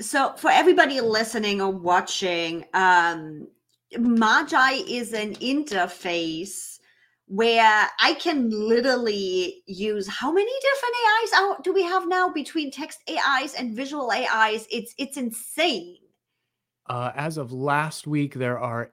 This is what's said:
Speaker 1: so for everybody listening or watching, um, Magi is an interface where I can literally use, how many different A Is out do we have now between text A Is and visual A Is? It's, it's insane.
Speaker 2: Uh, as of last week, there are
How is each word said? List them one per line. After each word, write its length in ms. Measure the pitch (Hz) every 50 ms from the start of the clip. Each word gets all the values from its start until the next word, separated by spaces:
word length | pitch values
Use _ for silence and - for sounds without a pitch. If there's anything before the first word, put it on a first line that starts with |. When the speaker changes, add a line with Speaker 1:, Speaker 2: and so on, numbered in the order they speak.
Speaker 1:
so 340 | - - - 277 262 - -
for 140 | - - 302
everybody 500 | - - 294 359 349 359 311 277 277 262
listening 600 | 233 226 220 220 226 220 - 226 214 208 202 196 196
or 80 | 196
watching, 960 | 190 185 170 175 180 190 190 - - - 202 180 175 170 170 165 165 165 - - -
um, 720 | 185 190 185 180 175 170 170 170 165 156 156 156 151 - - _ _ _ _ _ _ _ _ -
Magi 760 | 240 233 247 233 226 226 214 240 302 311 302 320 285 262 262 262 254 190 -
is 260 | 233 240 233 208 226
an 220 | 214 208 214 185
interface 1400 | - 214 254 277 302 302 - 208 185 180 180 - - - 180 175 170 165 160 160 160 185 202 - - - - - - _ _ _ _ _ _ _ _ _ -
where 600 | 190 196 226 233 226 226 226 220 214 214 196 - - -
I 160 | 226 294 320
can 360 | - - 349 311 277 240 226
literally 1120 | 214 208 214 220 226 240 240 269 254 247 233 220 208 202 196 185 185 185 180 180 - - _
use, 400 | - 190 180 208 214 208 208 190
how 240 | 202 - - 233 285
many 220 | 330 392 415 480 523 539
different 340 | 523 554 554 554 480 480 480
A 300 | 494 466 427 427 453 466
Is 80 | - -
out 320 | 359 392 403 381 - -
do 80 | 370 349
we 100 | 392 359
have 240 | 339 381 381 349
now 220 | 339 370 370 370 359
between 420 | - 311 254 - - 320 294 269
text 300 | - 262 311 - - - _ -
A 100 | 320 - - 269 277 262 285
Is 120 | 294 -
and 200 | - 254 233 214
visual 380 | 233 269 269 302 294 262 233 202
A 380 | 247 247 - - 220 220 214
Is? 180 | 214 220 - -
It's, 240 | - 240 190 - -
it's 200 | - 277 277 -
insane. 800 | 285 247 226 226 - - - - 302 330 349 247 175 170 180 - _ _ _ _ _ _ _ _ _ _ _ _ _ _ _ _ _ _ -
Speaker 2:
Uh, 220 | 123 123 123 123 -
as 220 | 135 147 165 160 156
of 140 | 135 117 131
last 540 | 127 135 143 143 147 156 160 - - -
week, 280 | 151 151 147 143 139 -
there 260 | 127 127 123 123 110
are 320 | 123 120 117 117 117 -